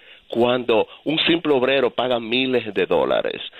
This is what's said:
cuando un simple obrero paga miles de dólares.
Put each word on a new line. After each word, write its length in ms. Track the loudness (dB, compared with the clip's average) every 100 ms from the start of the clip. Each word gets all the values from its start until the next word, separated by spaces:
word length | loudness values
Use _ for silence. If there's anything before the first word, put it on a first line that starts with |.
| -20 -20 -8
cuando 600 | 0 0 0 2 0 0 -6
un 160 | -6 -2
simple 340 | 0 0 2
obrero 380 | 2 2 2 0
paga 280 | 0 -2 -2
miles 540 | -2 -2 0 -2 -2
de 120 | -2 0
dólares. 540 | 2 2 0 -2 -6 -12 -12